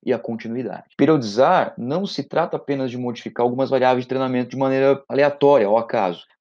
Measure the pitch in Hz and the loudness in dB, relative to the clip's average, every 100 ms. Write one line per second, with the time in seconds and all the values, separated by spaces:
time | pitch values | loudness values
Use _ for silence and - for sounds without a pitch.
0 | - 123 - 113 113 120 113 87 - - | -4 -4 -4 -10 -8 -8 -8 -10 -10 0
1 | 127 156 113 101 143 180 110 - 120 156 | 2 2 2 2 4 4 0 -4 -6 -4
2 | 196 - - - 170 151 - 139 131 123 | -4 -8 -6 -4 -2 -4 -4 -4 -4 -6
3 | 123 117 - 120 120 123 135 135 127 127 | -8 -8 -8 -2 0 0 0 2 2 2
4 | 123 131 131 127 123 127 135 135 135 139 | 0 -4 -2 -2 -4 -2 -2 2 2 2
5 | - 123 143 143 143 143 101 110 113 120 | -2 0 0 2 4 6 4 2 0 -2
6 | 95 85 - _ | -2 -4 -12 _